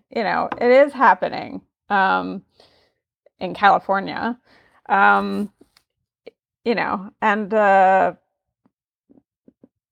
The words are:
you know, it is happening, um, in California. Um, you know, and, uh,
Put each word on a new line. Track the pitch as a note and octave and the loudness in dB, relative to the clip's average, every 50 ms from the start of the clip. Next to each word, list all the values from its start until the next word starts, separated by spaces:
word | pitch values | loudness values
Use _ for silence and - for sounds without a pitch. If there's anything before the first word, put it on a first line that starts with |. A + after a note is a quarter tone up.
| - _ - | -14 _ -8
you | A#3 | -6
know, | G#3 F3 F3 E3 E3+ - - | -4 -4 -4 -4 -4 -6 -6
it | - A#3+ B3 | -2 0 4
is | B3 C4+ C#4+ C#4+ | 4 4 4 2
happening, | C#4 B3 B3+ G#3 F#3 - F3 - - - G#2+ B2+ - F#3+ - _ _ _ _ _ | 0 2 2 2 4 2 -2 -6 -8 -10 -12 -12 -14 -16 -18 _ _ _ _ _
um, | G3+ G3 F#3+ F#3+ F#3 F#3 F#3 F#3 F#3 G3+ - _ _ _ _ _ _ _ _ _ _ _ _ _ _ _ _ _ _ _ | -2 -2 0 0 -2 -2 -4 -6 -10 -12 -14 _ _ _ _ _ _ _ _ _ _ _ _ _ _ _ _ _ _ _
in | F#3 F3+ F3 | -12 -12 -4
California. | - G#3 G3 F#3+ F3+ - - F#3+ G3 F#3+ E3+ - - - A#3 A#3+ - _ _ _ _ _ _ _ _ _ - | 0 2 2 2 2 0 -2 -4 -4 -4 -6 -8 -6 -6 -6 -8 -10 _ _ _ _ _ _ _ _ _ -2
Um, | G#3 G3 G3+ G3+ G3+ G3 G3+ G3+ G3 G3 G#3 G3+ - _ _ _ _ _ _ _ _ _ _ _ _ _ _ - _ _ _ _ _ _ _ | 0 2 4 4 4 2 0 -4 -6 -6 -8 -10 -12 _ _ _ _ _ _ _ _ _ _ _ _ _ _ -20 _ _ _ _ _ _ _
you | A#3 A3+ | -4 -2
know, | F3 D#3+ D3 - G3+ F#3 A3 - _ | -2 -2 -4 -6 -6 -8 -14 -8 _
and, | G#3 A3 G3+ G#3+ G#3 F3+ | -2 0 0 -2 -4 -2
uh, | A3+ G#3+ G#3 G3+ G3 F#3+ F#3 F#3+ F#3+ F#3+ F3+ F3 - - _ _ _ _ _ _ _ _ _ _ _ _ _ _ _ _ _ _ _ _ _ _ _ _ _ _ _ _ - _ _ _ _ _ | 0 2 2 4 4 4 4 4 4 2 2 0 -4 -8 _ _ _ _ _ _ _ _ _ _ _ _ _ _ _ _ _ _ _ _ _ _ _ _ _ _ _ _ -20 _ _ _ _ _